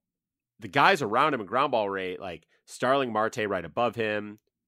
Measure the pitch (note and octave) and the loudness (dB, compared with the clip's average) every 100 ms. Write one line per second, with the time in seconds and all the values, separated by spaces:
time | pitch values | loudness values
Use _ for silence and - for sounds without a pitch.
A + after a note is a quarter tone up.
0 | _ _ _ _ _ _ G#2 C3+ D#3+ G3 | _ _ _ _ _ _ -2 4 4 4
1 | A#2 A2+ D3+ C3+ F#2+ A2+ D3 B2 G2+ G2 | 2 2 2 0 -2 0 2 2 0 -2
2 | F#2 F2+ F#2+ E2 _ _ - - B2+ C#3 | -4 -6 -10 -12 _ _ -20 -4 2 2
3 | C3 G#2+ A2 - G#2+ F#2+ E2 D#2+ A#2+ A2 | 2 0 0 0 -2 -2 -4 -2 -2 0
4 | A2 G#2+ G#2 G#2 _ _ | -2 -2 -6 -12 _ _